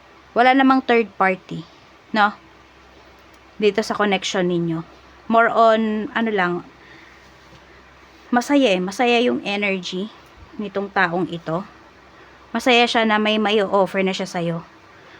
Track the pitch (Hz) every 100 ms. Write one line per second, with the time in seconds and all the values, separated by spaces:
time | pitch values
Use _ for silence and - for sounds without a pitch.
0 | - - - 214 254 262 262 262 262 233
1 | 214 - 190 185 - 165 160 - - -
2 | - 220 208 - - - - _ - -
3 | - - - - - - 208 196 214 214
4 | 208 190 - 202 180 175 170 165 165 -
5 | - - - 226 226 214 226 220 220 214
6 | 202 220 226 208 175 175 - - - -
7 | - - - - - - - - - -
8 | - - - 240 240 285 254 185 185 190
9 | 247 240 247 143 170 202 202 190 180 185
10 | 208 - - - - - 202 196 202 202
11 | 180 170 165 170 160 165 196 - - -
12 | - - - - - 233 262 240 233 233
13 | 220 214 214 214 202 214 196 202 185 196
14 | 190 190 185 180 170 165 - - - -
15 | - -